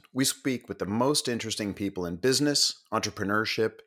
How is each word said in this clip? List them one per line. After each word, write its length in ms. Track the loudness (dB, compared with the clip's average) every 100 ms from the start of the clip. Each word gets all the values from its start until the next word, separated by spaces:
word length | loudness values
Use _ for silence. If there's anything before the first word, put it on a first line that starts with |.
| -8
we 120 | -2
speak 440 | 0 0 -2 -2 -4
with 100 | -6
the 80 | -2
most 400 | 2 2 2 0
interesting 480 | -2 -4 -4 -4
people 320 | -4 -4 -4 -4
in 80 |
business, 680 | 0 2 4 4 2 2 -2 -4
entrepreneurship, 880 | -2 -2 -4 0 0 0 0 0 -2